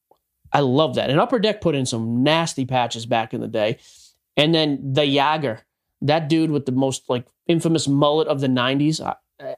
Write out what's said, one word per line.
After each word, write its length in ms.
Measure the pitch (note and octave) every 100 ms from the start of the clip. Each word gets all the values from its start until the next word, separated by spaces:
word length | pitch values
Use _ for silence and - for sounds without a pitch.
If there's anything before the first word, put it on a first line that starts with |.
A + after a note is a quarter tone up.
| _ _ _ _ -
I 80 | C#3+
love 360 | C3+ C3+ D#3 B2
that. 140 | A2+
And 100 | D3+
Upper 200 | A#3+ B3
Deck 200 | G#3+ -
put 140 | E3+ C#3+
in 100 | B2+
some 380 | A#2 A2+ A#2+
nasty 420 | C#3+ D#3+ E3 - B2+
patches 400 | B2+ A#2 A2+ A#2
back 280 | A#2 A2+
in 80 | A#2
the 60 | A2+
day. 300 | A2+ G#2+ B2+ - - - _ _ -
And 160 | D#3
then 260 | D#3+ D3+ C3+ C#3
the 80 | C3+
Jagr, 560 | D3 C#3 C#3 D#3+ C3+ G#2+ _ _ _ -
that 280 | C#3 D#3+ D3+
dude 220 | E3 D#3+
with 140 | C#3+ C3+
the 60 |
most, 380 | B2+ C3+ B2+ -
like, 160 | B2 - _ -
infamous 400 | E3 E3 D#3 C#3+
mullet 400 | C#3 D3 D#3 D3+
of 140 | C#3
the 60 | C3+
nineties. 520 | B2+ B2+ C#3 D3+ D#3+
Uh, 140 | - - _ _ C3+